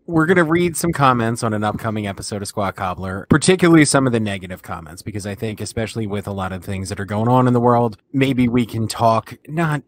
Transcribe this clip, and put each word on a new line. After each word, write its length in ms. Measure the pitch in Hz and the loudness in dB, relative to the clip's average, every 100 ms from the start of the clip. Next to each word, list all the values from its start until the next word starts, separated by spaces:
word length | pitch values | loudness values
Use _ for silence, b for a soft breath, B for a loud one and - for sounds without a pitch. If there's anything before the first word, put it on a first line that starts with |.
| - | -2
we're 200 | 165 160 | 2 4
gonna 180 | 185 | 4
read 320 | 160 170 175 160 | 4 2 0 0
some 160 | 170 | -4
comments 520 | 156 139 123 113 117 | 2 2 4 0 -2
on 100 | 117 | -2
an 100 | 107 | -2
upcoming 440 | 107 101 113 107 104 | -2 -2 -4 -4 -4
episode 340 | 95 95 104 | -8 -8 -8
of 60 | 98 | -8
Squat 280 | - 98 - | -4 -4 -4
Cobbler, 520 | 95 87 95 95 - | -6 -6 -8 -6 2
particularly 560 | 151 - 185 175 165 147 | 2 4 4 6 6 6
some 220 | 143 131 | 4 2
of 40 | |
the 80 | 117 | 2
negative 440 | 107 98 90 92 | 0 -4 -8 -14
comments, 400 | - 87 82 95 | -12 -12 -12 -16
because 240 | - 104 98 | -12 -10 -8
I 80 | 98 | -6
think, 260 | 110 104 | -8 -8
especially 460 | 107 - 110 117 107 | -8 -6 -6 -6 -6
with 200 | 101 98 | -6 -6
a 40 | |
lot 200 | 98 92 | -6 -6
of 120 | 92 95 | -6 -8
things 240 | 98 95 | -8 -6
that 100 | 98 | -8
are 60 | 95 | -4
going 220 | 104 117 | -2 2
on 160 | 127 127 | 4 4
in 80 | |
the 60 | 123 | 4
world, 360 | 120 120 120 104 _ | 4 2 2 -4 _
maybe 360 | 135 135 127 123 | 0 0 2 2
we 180 | 123 117 | 2 -2
can 220 | 113 107 | -2 -4
talk, 480 | - 117 113 - 113 - | 0 2 2 -2 -12 -10
not, 360 | 156 165 147 | -4 -2 -4